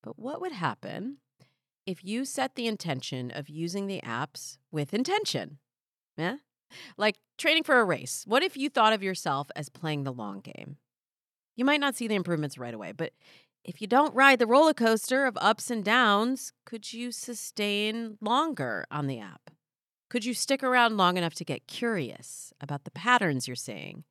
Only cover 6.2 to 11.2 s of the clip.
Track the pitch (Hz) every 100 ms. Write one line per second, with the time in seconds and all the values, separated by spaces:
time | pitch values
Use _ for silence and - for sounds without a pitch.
6.2 | 170 277 _ _ _ - - - 208 202
7.2 | _ - 320 320 285 262 208 151 - -
8.2 | - 233 370 277 277 240 220 220 190 185
9.2 | 170 139 - - 151 - 160 151 139 123
10.2 | 104 98 - - - 143 _ _ _ _